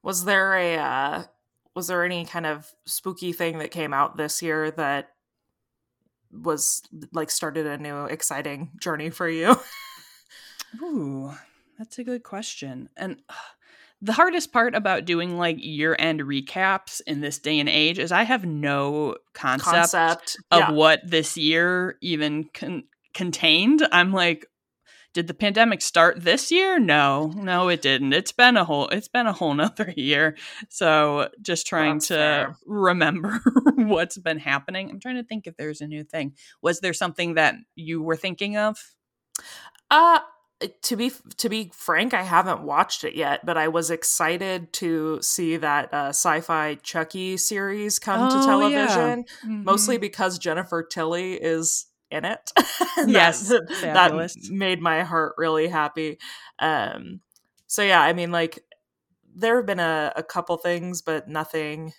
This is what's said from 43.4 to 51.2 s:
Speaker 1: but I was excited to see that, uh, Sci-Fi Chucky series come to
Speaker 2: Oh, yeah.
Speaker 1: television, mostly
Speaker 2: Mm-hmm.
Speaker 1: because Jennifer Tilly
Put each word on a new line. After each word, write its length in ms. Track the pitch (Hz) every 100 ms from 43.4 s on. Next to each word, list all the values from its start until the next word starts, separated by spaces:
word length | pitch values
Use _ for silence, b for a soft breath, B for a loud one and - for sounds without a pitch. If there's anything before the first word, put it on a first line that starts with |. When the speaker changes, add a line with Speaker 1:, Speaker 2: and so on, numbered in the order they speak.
| -
Speaker 1:
but 100 | 165
I 120 | 156
was 220 | 165 160
excited 840 | 165 - - 160 175 190 185 170
to 440 | - 175 165 156 156
see 340 | - - 170 160
that, 360 | 151 147 131
uh, 160 | 147 139
Sci-Fi 640 | 143 180 156 165 160 151 147
Chucky 560 | - 170 160 185 185 185
series 600 | - 208 196 202 208 -
come 300 | - 202 254
to 80 | 269
Speaker 2:
Oh, 320 | 269 269 294
yeah. 180 | 285 262
Speaker 1:
television, 380 | 202 240 240 240 B
mostly 520 | 220 214 202 202 208 233
Speaker 2:
Mm-hmm. 40 |
Speaker 1:
because 360 | 196 - 190 180
Jennifer 440 | 180 160 180 170
Tilly 500 | 165 - 160 170